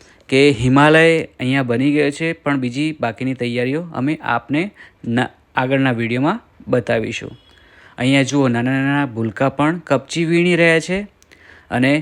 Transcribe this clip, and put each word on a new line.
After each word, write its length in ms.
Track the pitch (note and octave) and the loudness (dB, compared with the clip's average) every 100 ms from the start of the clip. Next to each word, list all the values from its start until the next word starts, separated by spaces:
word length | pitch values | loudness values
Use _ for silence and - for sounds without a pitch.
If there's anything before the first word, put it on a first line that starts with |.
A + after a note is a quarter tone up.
| - _ - | -20 _ -2
કે 100 | C3 C#3+ | 4 4
હિમાલય 500 | A2+ B2+ C#3 D3+ D#3+ E3 D#3+ - - | 4 2 4 6 6 4 2 -4 -6
અહીંયા 280 | B2+ C#3 A#2+ | -2 -2 0
બની 220 | A#2 C#3+ | 0 2
ગયો 200 | D3 C#3+ | 2 0
છે, 160 | C#3+ E3 | -2 -6
પણ 260 | E3 C#3+ C#3 | -4 -4 -2
બીજી 300 | B2 C3 D#3 D#3 | -2 -4 -4 -4
બાકીની 340 | A#2 A2+ C3 | -6 -4 -6
તૈયારીઓ 480 | B2 A#2+ A#2+ B2 D3+ F3 | -4 -4 -2 -2 -4 -6
અમે 200 | A#2+ C#3 D#3 A#2+ | -4 -4 -4 -4
આપને 360 | A#2+ - D3 G3+ - - _ - | -4 -2 -4 -4 -10 -20 _ -4
ના, 200 | A#2 B2 _ _ C3 | -2 -2 _ _ -4
આગળના 380 | C3 C3+ C3+ | -2 0 2
વીડિયોમાં 460 | A#2 A#2 B2 D3+ A3+ _ _ G#2 | 0 -2 -2 -2 -4 _ _ -4
બતાવીશું. 680 | B2 - A#2 A2 - - - _ _ _ - - - | -2 0 -2 -4 -8 -12 -18 _ _ _ -20 -20 -4
અહીંયા 320 | B2+ C#3 B2+ | 0 2 2
જુઓ, 180 | C#3+ C3 | 2 2
નાના 280 | A#2 B2+ C3+ | 0 0 0
નાના 300 | C#3 C#3+ C3+ | 0 0 -2
ભૂલકા 420 | A2+ A2+ - C3+ | -4 -6 0 -2
પણ 300 | C3+ D3+ F3 | 0 -2 -2
કપચી 460 | - C3 - E3+ E3 | -2 -2 -2 -4 0
વીણી 300 | E3+ F3+ E3 | 2 2 2
રહ્યા 240 | E3 E3 | 2 2
છે 200 | E3 F#3+ G#3 _ _ - - - - | 0 -6 -8 _ _ -20 -20 -20 -6
અને 200 | - C3 D4+ | 0 2 0